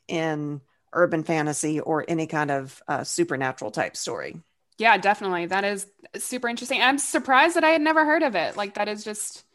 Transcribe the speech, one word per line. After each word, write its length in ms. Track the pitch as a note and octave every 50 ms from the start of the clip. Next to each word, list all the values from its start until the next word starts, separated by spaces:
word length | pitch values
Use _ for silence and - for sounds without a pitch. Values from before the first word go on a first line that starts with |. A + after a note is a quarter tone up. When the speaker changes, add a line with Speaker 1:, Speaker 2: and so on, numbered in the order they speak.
| _ -
Speaker 1:
in 520 | F#3 E3 D#3+ D#3+ D#3 D3+ D3 D3 D3 C#3 _ _ _ _ _ -
urban 300 | - D#3+ F3 E3+ E3+ D#3+ D3+
fantasy 560 | - E3 D#3 D3 D3+ C#3+ - - D3+ D#3 D3
or 240 | - - D#3+ D3+ -
any 200 | - E3+ D#3+ D#3+
kind 240 | D#3 E3 D3+ D3+ C#3+
of, 320 | C#3 C#3 C3+ C3+ - - -
uh, 160 | - D3 B2 C3+
supernatural 680 | - - - E3+ E3+ D#3 C3 C#3 C3 C3 - - -
type 260 | - - G2+ - -
story. 460 | - - F#3+ - - C#2 - - E3 - _ _ _ _ _ _
Speaker 2:
Yeah, 220 | - G#3+ A3+ G#3+ F#3+
definitely. 480 | F#3 G3+ G#3 - G#3 F#3+ F3+ F3 E3+
That 180 | E3 F#3 G3 G3+
is 220 | G3+ G3+ G3 F#3+ - _ _ - - - G#3
super 300 | - - B3+ B3 B3 A#3
interesting. 340 | A#3+ A#3+ B3 - C4 G#3+
I'm 160 | A#3 B3+ C#4 C#4
surprised 580 | - - - D4+ B3 C4+ C4 C4 D4+ E4+ F4
that 80 | E4+ D#4
I 60 | D#4
had 100 | D#4+ D#4+
never 240 | D4+ D#4 D#4+ D#4+ D#4
heard 180 | D4+ D4+ E4+
of 120 | E4 C#4 G3+
it. 220 | F3 D#3 A#2 -
Like, 180 | - G#3 G3 -
that 140 | G#3+ G#3 G#3
is 160 | G#3 G#3 -
just 400 | G#3+ G#3+ G#3 - - - - _ _